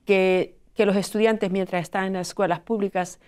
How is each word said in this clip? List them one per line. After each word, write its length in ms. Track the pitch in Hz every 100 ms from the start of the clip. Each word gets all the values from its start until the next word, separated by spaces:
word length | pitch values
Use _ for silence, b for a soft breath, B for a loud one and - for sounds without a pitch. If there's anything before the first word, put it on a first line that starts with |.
que, 520 | - 190 185 185 - - _ -
que 100 | 202
los 80 |
estudiantes, 560 | 196 180 214 220 214 196
mientras 320 | 190 185 180
están 220 | 160 196
en 80 | 190
las 160 | 190 175
escuelas 320 | - 170 170
públicas, 580 | - 226 202 190 180 -